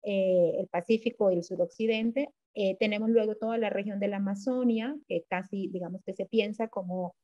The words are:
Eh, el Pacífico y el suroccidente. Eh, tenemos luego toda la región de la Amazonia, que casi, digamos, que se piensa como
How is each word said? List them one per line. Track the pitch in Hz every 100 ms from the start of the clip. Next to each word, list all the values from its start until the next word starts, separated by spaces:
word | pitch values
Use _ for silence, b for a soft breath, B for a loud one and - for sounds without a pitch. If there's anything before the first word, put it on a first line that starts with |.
Eh, | - 196 190 185 170 -
el | 196
Pacífico | 175 175 226 226 - 202
y | 180
el | 170
suroccidente. | 180 175 - 220 220 226 233 294 _ _
Eh, | - 196 190
tenemos | 220 208 220
luego | 226 214 214
toda | 226 226
la | 214
región | 196 202 202
de | 196
la | 202
Amazonia, | 196 196 262 254 247 226 226 302 -
que | 175 -
casi, | 180 185 202 185
digamos, | 185 175 185
que | -
se | 190 285
piensa | 226 208 214 220
como | 208 180 185 180 -